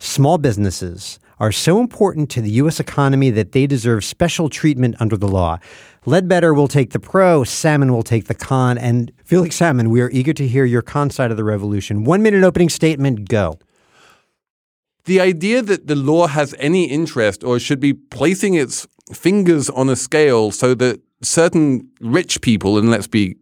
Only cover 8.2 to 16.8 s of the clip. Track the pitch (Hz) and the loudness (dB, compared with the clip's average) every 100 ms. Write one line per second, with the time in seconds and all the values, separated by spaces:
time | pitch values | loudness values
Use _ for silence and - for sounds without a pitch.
8.2 | - - - 131 127 120 123 120 117 - | -2 -8 -4 0 0 0 -2 -2 -4 -10
9.2 | - 180 175 - 170 127 113 117 123 131 | -2 0 0 0 0 2 2 2 2 0
10.2 | 135 147 135 131 127 120 - 147 143 - | -2 -2 -2 0 2 0 -2 -2 -2 -2
11.2 | 123 110 107 104 104 101 - 104 113 185 | -4 -2 -2 -4 -4 -6 -4 -4 0 2
12.2 | 220 202 185 170 170 - 160 147 139 110 | 2 4 2 2 0 0 -2 0 -2 -2
13.2 | 98 110 87 80 _ _ _ _ _ _ | -2 -2 -2 -6 _ _ _ _ _ _
14.2 | _ _ _ _ _ _ _ _ - 185 | _ _ _ _ _ _ _ _ 0 2
15.2 | 185 165 196 247 208 180 143 143 135 160 | 2 0 0 0 0 -2 -2 -2 2 2
16.2 | 170 151 143 - 143 185 | 2 0 -2 -4 0 0